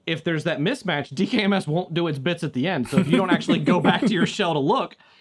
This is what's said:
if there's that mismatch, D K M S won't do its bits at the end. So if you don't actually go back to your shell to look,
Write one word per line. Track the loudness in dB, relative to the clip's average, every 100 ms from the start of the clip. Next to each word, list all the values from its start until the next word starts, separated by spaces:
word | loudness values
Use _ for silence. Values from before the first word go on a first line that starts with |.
| -6
if | -4
there's | -2 -2 -2
that | -2
mismatch, | -2 -2 -4 -4 -4
D | -4 -2
K | 0
M | 2
S | 0 0
won't | -2 -2
do | -2 -2
its | -2
bits | -4 -4
at | -4
the | -2 -2
end. | -2 0
So | 0
if | 2
you | 2
don't | 4
actually | 2 2 0
go | 2 2
back | 4 2
to | 2
your | 2 0
shell | 0 0
to | 2
look, | 2 0 -2 -10 _ _